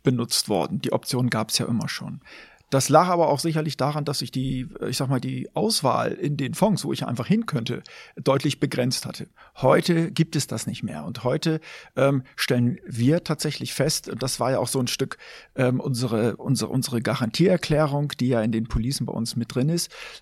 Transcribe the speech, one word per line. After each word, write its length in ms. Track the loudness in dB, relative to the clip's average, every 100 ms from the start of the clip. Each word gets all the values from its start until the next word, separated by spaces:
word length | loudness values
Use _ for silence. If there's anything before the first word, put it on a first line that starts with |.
benutzt 460 | 0 0 0 -2 0
worden. 320 | 0 0 -2
Die 120 | -2
Option 380 | -2 0 0 0
gab's 260 | 0 -2 -2
ja 80 | 0
immer 220 | -2 -2
schon. 320 | -8 -10 -12 -16 -20 -20 _ _
Das 180 | 0 6
lag 180 | 6 6
aber 220 | 4 4
auch 100 | 2
sicherlich 380 | 0 -2 -2 -2
daran, 280 | -2 -2
dass 160 | -4 -4
ich 120 | -4
die, 340 | -4 -4 -4 -6 -8 -6
ich 80 | -2
sag 120 | 0
mal, 120 | 0
die 280 | -2 -6 -6
Auswahl 560 | -2 0 2 2 2 0
in 240 | -2 -2 -2
den 180 | -4
Fonds, 300 | 2 2 2
wo 80 | -2
ich 140 | -4 -2
einfach 200 | -4 0
hin 200 | -2 0
könnte, 380 | -4 -4 -6 -10 -20 -18 -4
deutlich 420 | 2 2 2 0
begrenzt 480 | -2 0 0 -2 -6
hatte. 220 | -12 -14 _ -20 0
Heute 540 | 4 4 4 2 2
gibt 240 | 0 0
es 140 | 0 -2
das 180 | -4 -6
nicht 160 | -6
mehr. 220 | -8 -6
Und 180 | -10 -4
heute, 380 | -2 0 0 -2 -6 -18 -8
ähm, 300 | 0 2 2 -2
stellen 440 | -6 0 2 2 0
wir 380 | -6 2 4 4
tatsächlich 520 | 0 -2 -2 -4 -6
fest, 340 | 0 0 0 -4
und 160 | -6
das 160 | -4 -2
war 100 | 0
ja 80 | 2
auch 80 | 0
so 140 | 0
ein 80 | 0
Stück, 300 | -2 -4 -6 -16 -20 -10
ähm, 240 | 0 2 2
unsere, 580 | 0 -2 0 2 2 0
unsere, 320 | -2 0 0
unsere 280 | -2 0 0
Garantieerklärung, 1080 | 0 0 -2 4 4 4 2 2 2 0 -2 -2
die 100 | 2
ja 140 | 2
in 80 | 2
den 160 | 0 0
Policen 400 | -2 -2 -2 -4
bei 60 |
uns 240 | -4 -4 -4
mit 180 | -2
drin 140 | 0 0
ist, 260 | 0 -4 -10 -16 -16